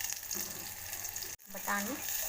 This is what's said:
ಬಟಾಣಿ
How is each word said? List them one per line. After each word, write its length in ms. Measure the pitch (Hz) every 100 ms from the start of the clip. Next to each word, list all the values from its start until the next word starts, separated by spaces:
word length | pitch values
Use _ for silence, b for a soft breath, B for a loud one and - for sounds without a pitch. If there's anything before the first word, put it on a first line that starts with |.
| - - - - - - - - - - - - - - -
ಬಟಾಣಿ 420 | 196 - 202 202 294 - -